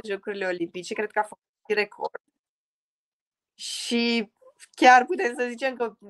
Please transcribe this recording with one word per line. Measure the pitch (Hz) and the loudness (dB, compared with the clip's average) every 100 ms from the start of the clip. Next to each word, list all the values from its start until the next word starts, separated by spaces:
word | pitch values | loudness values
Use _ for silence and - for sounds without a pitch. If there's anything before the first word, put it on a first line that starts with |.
| 214 | -4
Jocurilor | 196 - 202 190 | -8 -8 -6 -4
Olimpice, | 175 170 180 170 | -4 -6 -8 -10
cred | 220 214 | -6 -4
că | 214 | -4
a | |
făcut | 208 - _ _ - | -6 -8 _ _ -4
și | |
record. | 415 - - - - _ _ _ _ _ _ _ _ _ _ _ _ _ | -2 -2 -4 -10 -10 _ _ _ _ _ _ _ _ _ _ _ _ _
Și | _ - - - 240 233 233 208 _ - _ - | _ -14 -12 -4 -2 0 0 -4 _ -20 _ -20
chiar | - 254 254 | 4 8 8
putem | 254 370 247 | 6 -2 -4
să | 247 247 | -2 -6
zicem | 240 269 240 | -4 -6 -4
că | 226 202 202 | -6 -6 -20